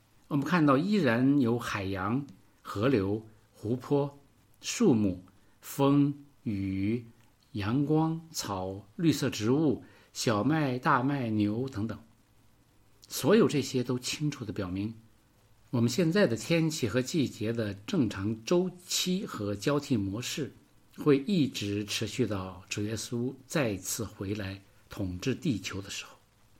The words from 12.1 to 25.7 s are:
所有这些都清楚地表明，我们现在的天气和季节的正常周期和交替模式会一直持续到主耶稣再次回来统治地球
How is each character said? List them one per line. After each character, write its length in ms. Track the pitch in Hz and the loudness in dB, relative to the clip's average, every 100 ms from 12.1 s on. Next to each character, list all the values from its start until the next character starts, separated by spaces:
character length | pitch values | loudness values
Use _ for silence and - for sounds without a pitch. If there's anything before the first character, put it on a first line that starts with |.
| _ _ _ _ _ _ _ _ _ - | _ _ _ _ _ _ _ _ _ -12
所 280 | - 135 220 | -2 4 6
有 120 | 139 | 6
这 140 | 139 | 2
些 220 | 117 131 | -2 -2
都 160 | 120 127 | -2 -4
清 320 | - - 151 | -4 -4 -4
楚 140 | - 104 | -4 -8
地 80 | |
表 160 | 98 90 | -6 -4
明， 240 | 95 107 113 - _ _ _ _ _ - | -4 -6 -8 -18 _ _ _ _ _ -4
我 120 | 123 | 0
们 80 | 117 | 2
现 200 | 190 165 | 2 2
在 140 | 202 170 | 4 2
的 100 | 113 | 2
天 340 | - 165 160 | 0 2 2
气 180 | 156 110 | 0 0
和 140 | 117 | 0
季 260 | 127 175 113 | 0 0 -2
节 240 | - 107 | -2 -4
的 220 | 117 104 98 - | -2 -4 -6 -4
正 240 | 185 110 | 0 0
常 340 | 98 104 113 - | 0 -4 -4 0
周 240 | 180 185 - - | 0 0 -6 -6
期 400 | - 185 185 240 | -4 -2 -2 -4
和 300 | 120 101 101 | -6 -4 -2
交 240 | 147 143 | 0 -2
替 180 | 147 117 | 0 0
模 240 | 98 107 | 0 -4
式 320 | 127 - 127 - _ _ _ - | -6 -6 -8 -10 _ _ _ -2
会 200 | 151 139 | 4 4
一 280 | 170 185 131 | 4 2 2
直 360 | - 101 101 104 | 0 -4 -4 -4
持 220 | - 107 | -4 -4
续 180 | - 107 | -2 -2
到 380 | 101 92 92 - | -2 -6 -12 -10
主 120 | - | -6
耶 120 | 104 113 | -4 -6
稣 380 | - 120 123 - - | -6 -4 -4 -8 -6
再 300 | 165 120 95 | -2 -2 -2
次 280 | - - 104 | -6 -6 -6
回 300 | - 98 107 | -8 -6 -4
来 260 | 95 101 - _ - | -6 -10 -16 _ -18
统 300 | - 95 90 | -6 -6 -4
治 160 | 131 120 | -4 -2
地 240 | 170 101 | -2 -2
球 220 | - | -4